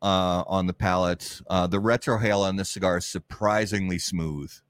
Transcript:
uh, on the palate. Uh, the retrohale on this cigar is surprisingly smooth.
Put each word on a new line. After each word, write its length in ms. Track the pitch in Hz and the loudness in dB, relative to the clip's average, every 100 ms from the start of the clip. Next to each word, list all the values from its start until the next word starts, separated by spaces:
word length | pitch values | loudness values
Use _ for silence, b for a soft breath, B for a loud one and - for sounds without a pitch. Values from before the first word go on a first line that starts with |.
uh, 420 | 98 92 92 90 - | 0 2 2 0 0
on 180 | 95 92 | 0 0
the 80 | |
palate. 680 | 90 101 92 90 87 - - - | 0 0 2 2 -2 -6 -12 -4
Uh, 200 | 92 90 | 0 2
the 140 | 98 | 2
retrohale 640 | 107 120 - 113 107 101 98 | 2 2 0 0 2 2 2
on 80 | 95 | 0
this 140 | 95 | -4
cigar 280 | - 95 90 | -2 0 0
is 80 | - | -2
surprisingly 920 | 90 - - 104 107 107 104 92 90 | -8 -10 -2 2 2 2 0 -2 -2
smooth. 520 | - 90 80 73 69 - | -4 -4 -4 -6 -10 -16